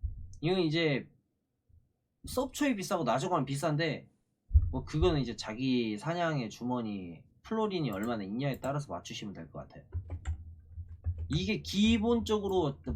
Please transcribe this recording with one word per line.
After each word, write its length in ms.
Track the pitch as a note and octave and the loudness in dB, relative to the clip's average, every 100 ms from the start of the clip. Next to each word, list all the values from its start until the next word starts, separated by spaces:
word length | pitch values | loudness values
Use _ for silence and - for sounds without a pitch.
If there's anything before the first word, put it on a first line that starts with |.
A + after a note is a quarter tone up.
| - - - - | -6 -6 -12 -4
이건 200 | D#3 F#3 | 0 2
이제 460 | E3 D#3 D#3+ C3 - _ _ _ _ _ _ - _ _ _ _ | 4 4 4 2 -2 _ _ _ _ _ _ -20 _ _ _ _
섭초이 520 | - - C4 - C#4+ G#3+ | -4 -2 -2 2 2 2
비싸고 280 | F#3 F3+ | 0 0
나조간 400 | D#3+ - F#3 F3 | 2 2 2 0
비싼데 640 | C3+ C#3 E3+ D3 E3 B2+ - _ _ _ _ - - | 0 0 0 2 0 -2 -8 _ _ _ _ 4 6
뭐 140 | C3 | -2
그거는 360 | - D3+ F3+ D3+ | -2 2 4 4
이제 160 | A#2+ A#2 | 0 -4
자기 600 | - A2 C3 B2 A2+ G#2 | -8 -4 2 2 2 -2
사냥의 500 | D3+ F3 E3+ D3+ A2 | -2 0 0 0 -4
주머니 760 | - A#2+ B2 A2+ G2+ F2+ D#2+ - _ | -6 -4 -2 -2 -6 -8 -14 -20 _
플로린이 480 | - A3 G#3+ F#3 C#3 | -6 -2 0 0 -2
얼마나 320 | G2 A2+ A2+ | -2 -2 -2
있냐에 360 | F#2+ A2+ C#3+ A#2+ | -4 -2 -2 -2
따라서 300 | C3 C#3+ C#3+ | -2 -4 -4
맞추시면 440 | F2 - A#2 G#2+ | -8 -8 -10 -10
될 160 | E2+ E2 | -10 -12
것 80 | - | -14
같아요. 260 | - - - F#2+ - F2 - - - - - - - - - - - | -14 -18 -10 -10 -8 -8 -6 -8 -8 -18 -18 -16 -14 -6 -4 -4 -2
이게 320 | D3 F#3+ G#3 | 0 0 -2
기본적으로 1160 | - F#3+ G#3+ A3+ A3+ A#3 G#3+ G#3+ G3 F#3 D3+ - - | -2 4 6 6 4 2 2 0 2 2 2 -2 -6